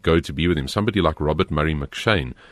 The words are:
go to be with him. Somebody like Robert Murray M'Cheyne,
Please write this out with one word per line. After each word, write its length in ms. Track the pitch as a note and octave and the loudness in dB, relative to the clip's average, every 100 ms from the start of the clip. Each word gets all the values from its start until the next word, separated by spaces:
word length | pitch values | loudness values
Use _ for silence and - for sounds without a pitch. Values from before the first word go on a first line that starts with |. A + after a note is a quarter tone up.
go 160 | - E2 | 2 2
to 120 | - | 2
be 160 | C#2 E2+ | 0 0
with 100 | D#2 | 2
him. 100 | C2+ | 0
Somebody 340 | G#2+ G#2+ G2+ | -2 0 2
like 180 | E2 D#2 | 2 0
Robert 300 | D2+ D#2 F#2 | -2 0 0
Murray 240 | D2+ D#2 | 0 0
M'Cheyne, 600 | D2+ C#2 - - G2 B1+ - - | -2 -6 -6 0 0 -2 -10 -20